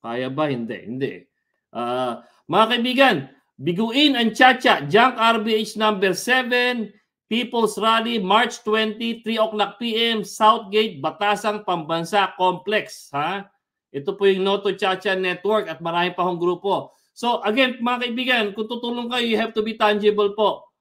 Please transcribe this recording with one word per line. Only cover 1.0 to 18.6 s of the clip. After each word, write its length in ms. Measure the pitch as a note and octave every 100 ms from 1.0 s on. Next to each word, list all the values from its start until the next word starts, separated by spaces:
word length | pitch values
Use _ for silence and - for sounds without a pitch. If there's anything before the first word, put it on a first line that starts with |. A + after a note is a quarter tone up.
| C3 F2+ - _ _ _ _
Ah, 560 | A2 A#2+ B2 B2+ - - _ _
mga 160 | F3+ G#3+ A#3+
kaibigan, 400 | A#3+ B3+ C4+ F3+ C3+ _ _ _
biguin 560 | C3+ F3 A3+ A#3+ D4 B3+
ang 160 | A3+
Chacha, 480 | A3 B3+ A#3+ B3+ A3+ C#3+
Junk 320 | F#3 B3+ B3
R 160 | A3 A3 G#3+
B 80 |
H 240 | G#3+ G#3+ G#3
number 400 | G#3+ G#3 F#3+ F3+
seven, 720 | - B3+ A#3+ B3 B3 B3 G#3 - _ _ _
People's 560 | A3+ A#3+ A#3 G#3+ G3+
Rally, 400 | G#3+ A3+ A3 A#3
March 400 | F#3 G3+ A#3+ -
twenty, 640 | - G#3+ A3 G#3+ A#3 A#3 G#3+
three 160 | A3+
o'clock 400 | A3 G#3+ G3+ -
P 160 | A#3 A3+
M, 240 | A#3 A3+
Southgate, 800 | F#3+ - G#3+ A3+ G3+ G#3 A3 D#3+
Batasang 640 | D3+ - G#3 G3+ G#3+ G#3 G#3
Pambansa 720 | F3 D3+ E3 E3+ G#3 F#3 -
Complex. 720 | F#3 F3 - G#3 G3+ - - C#3
Ha? 320 | E3 G3 G3 _ _ _ _
Ito 240 | C#3 C#3+
po 160 | G3 G3
yung 160 | G3 F#3+
Noto 240 | G3 G3 F#3
Chacha 400 | G3 F#3 G3+ F#3
Network 480 | F#3 F3+ G3 G#3+ E3
at 160 | D3+
marami 320 | D#3 E3+ F3+
pa 80 | F3+
hong 160 | F3+ F3
grupo. 560 | F3 F3 G3+ F3 - _ _ -
So, 240 | A#3+ A#3+ G3+
again, 340 | A3 B3+ A#3+
mga 160 | A#3 B3 A#3+
kaibigan, 380 | A#3 B3+ B3 G#3
kung 140 | G3